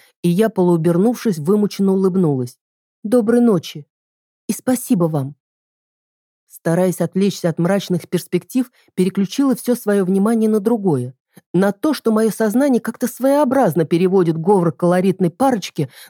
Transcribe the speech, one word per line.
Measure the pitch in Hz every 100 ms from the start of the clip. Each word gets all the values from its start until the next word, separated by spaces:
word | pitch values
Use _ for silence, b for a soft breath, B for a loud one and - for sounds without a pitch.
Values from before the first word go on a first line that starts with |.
| B _
и | 175
я, | 175 220
полуобернувшись, | 208 180 170 160 170 214 233 233 165
вымученно | 143 214 208 - 196
улыбнулась. | 190 190 185 170 135 123 - _ _ _ _
"Доброй | 208 247 214 240
ночи! | 240 185 - 156 143 _ _ _ _ _ _
И |
спасибо | 214 - 247 - 220
вам". | 165 156 135 147 _ _ _ _ _ _ _ _ _ _ _
Стараясь | - - 165 185 170
отвлечься | 165 185 196 - 180
от | 156
мрачных | 170 196 - 175 -
перспектив, | 180 - 180 - 247 247 b b
переключила | - 185 190 196 - 277 240
все | -
свое | 240 - 202
внимание | 185 196 202 233 220
на | 214
другое. | 202 233 196 139 123 - _ b _
На | 175 196
то, | 196 311
что | 294 -
мое | 220 226
сознание | 190 220 226 285 240
как-то | 226 233 247
своеобразно | - 269 285 294 262 226 165
переводит | 156 170 185 196 170 165
говор | 160 208 170
колоритной | - 175 180 190 180 180
парочки | - 269 240 - - 139 B B